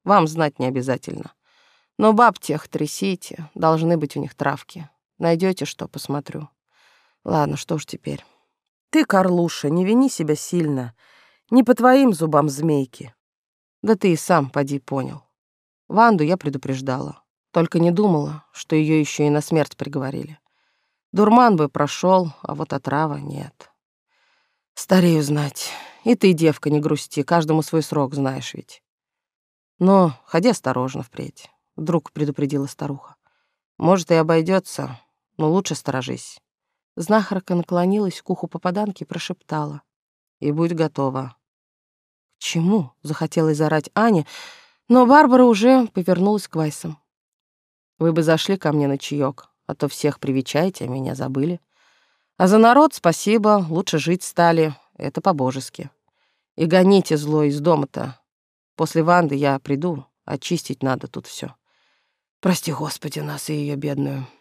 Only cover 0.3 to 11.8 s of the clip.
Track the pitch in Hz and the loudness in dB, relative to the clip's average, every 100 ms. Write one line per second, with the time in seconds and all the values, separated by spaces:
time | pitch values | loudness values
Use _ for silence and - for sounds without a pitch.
0.3 | 160 147 - 127 131 131 123 - - - | 0 -4 -2 -4 -4 -4 -6 -8 -14 -14
1.3 | _ _ _ _ _ _ - 214 214 233 | _ _ _ _ _ _ 0 2 4 4
2.3 | - - 151 - 156 151 - 196 180 - | 2 -4 -6 -6 -8 -6 -4 -6 -6 -10
3.3 | - 151 - 160 160 165 165 147 147 143 | -18 -16 -2 0 2 2 0 -2 -6 -10
4.3 | - 143 143 - 175 151 _ _ - 165 | -6 -6 -6 -10 -20 -20 _ _ -4 -2
5.3 | 170 190 185 - - 165 - - 143 - | 0 -2 -4 -8 -12 -16 -12 -10 -8 -10
6.3 | 151 147 _ _ _ _ _ _ _ - | -14 -16 _ _ _ _ _ _ _ -4
7.3 | 160 147 147 - 156 - - - 143 - | -2 -2 -4 -8 -8 -8 -14 -12 -12 -14
8.3 | _ _ _ _ _ _ 311 - 190 190 | _ _ _ _ _ _ 0 2 2 2
9.3 | 175 170 - 143 170 185 233 269 - 151 | 2 -2 -2 -4 0 2 2 2 0 -4
10.3 | 151 - 175 156 135 123 - _ _ _ | -4 -4 -2 -2 -4 -6 -14 _ _ _
11.3 | _ - 247 226 240 | _ 0 2 4 4